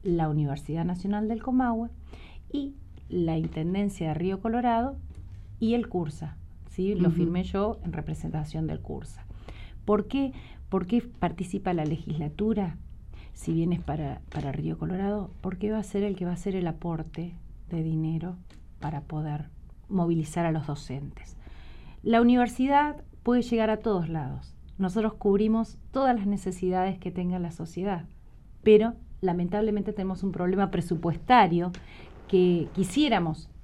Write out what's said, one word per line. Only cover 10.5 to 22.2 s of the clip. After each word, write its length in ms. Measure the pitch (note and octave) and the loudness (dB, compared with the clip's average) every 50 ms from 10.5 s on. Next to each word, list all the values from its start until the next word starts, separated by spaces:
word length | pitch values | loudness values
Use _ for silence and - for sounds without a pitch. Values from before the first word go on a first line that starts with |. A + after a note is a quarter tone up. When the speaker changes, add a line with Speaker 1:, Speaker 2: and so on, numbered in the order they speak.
| - - - - | -16 -16 -6 0
Speaker 1:
¿Por 180 | - F#3+ F#3 | 0 0 2
qué 160 | F3+ A#3 A#3+ | 4 2 2
participa 720 | - - - - - E3+ E3+ - F#3 - - G3 - F3+ F3+ | 2 0 -6 -2 -2 -2 -2 -2 -6 -4 -4 -4 -2 0 0
la 100 | E3 D3+ | 0 0
legislatura? 920 | D3+ E3 D#3 - - D#3 D#3 D#3 D3+ - - G#3 A3 A3+ G#3 G3 F3 - - - - - - - - - - - - | 0 -2 -2 -4 -4 -4 -4 -4 -4 -2 0 0 2 2 2 0 -2 -4 -8 -12 -14 -14 -14 -14 -14 -14 -14 -14 -14
Si 200 | - - - - | -14 -8 -4 0
bien 200 | E3 E3 E3 F3 | 0 2 2 2
es 80 | F3 E3 | 0 0
para, 400 | F3 - C#3 D#3 D3+ C#3 - - - - | -2 -4 -4 -2 -4 -4 -6 -8 -10 -8
para 200 | - D#3 D3 C#3 | -8 -6 -4 -4
Río 260 | C3 - D3+ D#3+ D#3+ E3 | -4 -4 -4 -4 -4 -4
Colorado, 520 | D#3+ D#3+ F3+ F#3 G3 G3+ G#3 G#3 G3 F3+ - - | -4 -4 -2 -2 0 0 -2 -2 -4 -8 -10 -8
¿por 160 | - F#3+ F#3+ F3+ | -8 -6 -4 -2
qué 140 | G3+ G#3 | -2 -2
va 60 | G#3+ A3 | 0 -2
a 40 | |
ser 200 | G3 G3+ - G3+ G3+ | -4 -2 -2 -2 0
el 100 | G#3 G3 | 0 -2
que 80 | F#3+ F3+ | -2 -2
va 60 | F3 | -4
a 20 | F3 | -4
hacer 200 | F3 - G#3 F#3 | -2 -4 -2 -2
el 120 | F#3+ F3+ | 0 -2
aporte 680 | E3+ D#3 D3+ - F3 E3 D#3 D#3+ D#3+ - - E3 F3 D#3+ E3+ - - - - - - | -2 -2 -2 -4 -4 -2 -2 -4 -6 -8 -8 -8 -8 -10 -14 -14 -16 -16 -16 -10 -6
de 120 | E3+ E3 | -4 -2
dinero 540 | D#3+ D#3+ D#3+ D#3 D#3+ D#3 D#3+ D#3+ D#3 F3+ F3+ F3+ F3+ - - - - - - - | -2 0 0 0 0 0 -2 -2 -4 -4 -8 -10 -14 -18 -18 -18 -18 -18 -16 -8
para 200 | - D3+ D#3 C#3+ | -8 -6 -6 -6
poder 440 | C#3+ - D#3 D3+ D#3 D3+ D3+ D3+ D3 - - - - - - - - - | -6 -6 -4 -4 -2 -2 -4 -6 -6 -10 -12 -18 -18 -18 -18 -18 -10 -2
movilizar 580 | G3 F#3 E3+ E3+ E3+ E3 D#3 - - F3 E3+ | 2 2 4 4 4 2 0 0 0 0 2
a 60 | E3 | 2
los 140 | D#3 D#3 C#3 | 2 0 0
docentes? 680 | - C#3+ C#3+ - - B2+ C#3 D3 C#3 - - - - - - - - - - - - - - - - - - | -2 -4 -6 -6 -8 -8 -8 -8 -8 -10 -12 -14 -14 -16 -16 -16 -16 -16 -14 -14 -14 -14 -14 -16 -16 -16 -4
La 180 | - - A3+ A3+ | 2 4 6 8